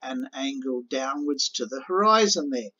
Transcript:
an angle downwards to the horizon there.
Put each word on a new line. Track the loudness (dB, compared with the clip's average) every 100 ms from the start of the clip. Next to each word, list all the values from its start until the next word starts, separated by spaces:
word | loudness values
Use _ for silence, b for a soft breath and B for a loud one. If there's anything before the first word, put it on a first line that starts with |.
an | -8 -8 -8
angle | -6 -6 -4 -4 -6 -4
downwards | -4 -2 -2 -2 0 -2 -2
to | -6
the | -6 -2
horizon | 2 6 6 6 2 -2
there. | -4 -6